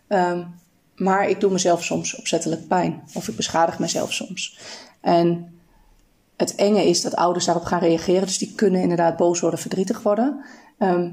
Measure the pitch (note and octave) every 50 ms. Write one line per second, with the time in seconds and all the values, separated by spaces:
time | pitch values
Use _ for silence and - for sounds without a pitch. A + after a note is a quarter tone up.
0 | _ _ G3+ F#3 F3+ F3 F3 F3 F3 F3 F3 - _ _ _ _ _ _ _ -
1 | F#3 F#3+ F#3+ G3 G3 G#3 F#3+ F#3+ G3+ G3 F#3+ F3+ - F3+ E3+ E3+ - - E3+ E3+
2 | D#3+ - - - - - - D#3+ - D#3+ E3 D#3+ - - F#3 F3+ E3+ E3+ E3 -
3 | - - - F3+ - - A3 - - - - E3 E3 F3 - - E3+ E3 - -
4 | - - - - - - F3+ - - - - - - - - - - - - _
5 | - - F3 E3+ E3+ E3+ F3 E3+ - - - - _ _ _ _ _ _ _ _
6 | _ _ _ _ _ _ _ - F3+ - - - G3+ G3+ G#3+ G3 E3 E3+ E3+ -
7 | - - - - E3+ F3 F3 F3+ F3 G3 E3+ E3+ E3+ - F3+ E3+ F3+ E3+ E3 E3
8 | - - F3+ F#3+ G3 F#3+ - - G3 - - - A3 F#3+ F#3 F#3 F#3 F3 E3+ E3+
9 | E3+ E3 E3 - F3 F3 F3 - F3+ E3 E3 - - - - F#3 G3 - A#3 -
10 | - G#3 G#3 A3 A#3+ D4 - - - - - - - - _ _ G#3 F#3 F3+ F3
11 | F3 F3